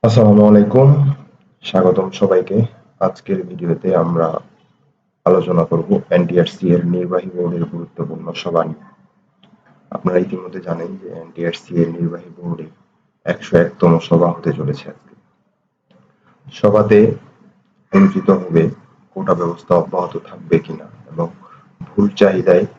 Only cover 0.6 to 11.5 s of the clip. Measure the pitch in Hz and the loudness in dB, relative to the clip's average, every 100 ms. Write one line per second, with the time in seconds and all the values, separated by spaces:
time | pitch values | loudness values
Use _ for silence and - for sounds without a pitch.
0.6 | 101 127 139 - - - - _ _ _ | 6 4 6 4 2 -2 -10 _ _ _
1.6 | - 95 90 90 95 - 95 92 90 101 | -6 0 2 0 -2 -2 0 0 0 -2
2.6 | 117 - _ _ 92 - - 95 90 87 | -2 -6 _ _ -6 -6 -6 -6 -6 -8
3.6 | 85 82 92 87 85 82 80 80 - _ | -6 -4 -2 -2 0 -2 -2 -4 -12 _
4.6 | _ _ _ _ _ _ - 90 85 87 | _ _ _ _ _ _ 0 0 2 -2
5.6 | 82 82 80 98 - 90 87 87 82 - | 0 -2 -2 -4 0 0 0 0 -2 -2
6.6 | 92 85 85 90 90 92 92 90 87 87 | 0 0 0 -4 -2 -4 -6 -6 -6 -6
7.6 | 85 85 85 - 80 80 82 85 90 85 | -8 -10 -14 -12 -10 -10 -12 -12 -4 -4
8.6 | 80 78 - _ _ _ _ _ _ _ | -4 -8 -18 _ _ _ _ _ _ _
9.6 | _ _ _ - 90 90 92 92 92 92 | _ _ _ -6 -2 -2 -2 -8 -12 -14
10.6 | 87 82 85 95 92 85 82 85 85 | -10 -10 -10 -14 -16 -18 -18 -8 -8